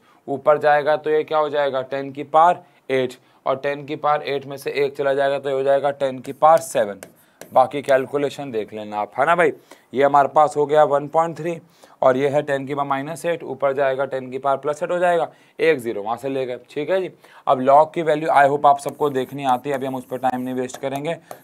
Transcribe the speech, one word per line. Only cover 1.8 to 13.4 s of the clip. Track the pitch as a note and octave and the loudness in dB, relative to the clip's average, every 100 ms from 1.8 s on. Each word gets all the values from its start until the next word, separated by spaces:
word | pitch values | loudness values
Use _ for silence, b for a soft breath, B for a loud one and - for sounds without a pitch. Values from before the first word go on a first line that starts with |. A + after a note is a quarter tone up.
टेन | C3 C#3 C#3 | -4 -6 -8
की | C#3 | -10
पावर | C#3 D#3 E3+ F3 b b - | 0 4 4 2 b b -2
एट, | C3 B2+ - b b - | -2 -2 -6 b b -4
और | C3 | -4
टेन | C#3+ C#3+ C#3 | -4 -6 -8
की | D3+ | -4
पावर | D3 D3+ | 0 0
एट | C3+ C#3 C3 | -2 -6 -6
में | C#3 | -10
से | - | -6
एक | B2 C#3 C#3 | -2 -2 0
चला | C#3 | -2
जाएगा | C3+ C#3 C#3 | 0 0 0
तो | C#3+ | -2
ये | |
हो | C3+ | -2
जाएगा | C3+ C#3 C#3+ | 2 2 0
टेन | C#3 C3+ B2+ | -2 -4 -6
की | B2 | -12
पावर | C3 D#3 E3 | 2 6 6
सेवन। | D#3+ C3+ G#2 G2 - b b b - | 2 -2 -2 -4 -16 b b b 0
बाकी | C3 B2 C#3+ | 2 2 0
कैलकुलेशन | C3 C3+ B2+ D3 C#3 - C#3 | 2 2 2 -2 -2 -4 -6
देख | A2 G2+ | -6 -6
लेना | G#2+ G#2+ G#2 | -8 -8 -6
आप, | G#2 - | -4 -2
है | D3 | 0
ना | F3 | 0
भाई। | D#3+ - b b b | 0 -2 b b b
ये | A#2 | 0
हमारे | C#3 C#3+ C3+ | 4 4 4
पास | D#3 D3 D3 | 4 2 2
हो | C#3+ | 2
गया | D3+ | 4
वन | D3 C#3+ C#3+ | 4 2 0
पॉइंट | D#3+ E3 D3+ | -2 -2 -4
थ्री | E3 E3 b b b b | -8 -10 b b b b
और | C3 C3 | 2 2
ये | C#3+ | 2
है | D3 | 0
टेन | D3 C#3 C3+ | 0 -4 -4
की | |
पावर | C#3+ C#3 | -6 -4
माइनस | C3+ C#3+ E3 | -4 -6 -8
एट, | E3+ D#3+ | -6 -6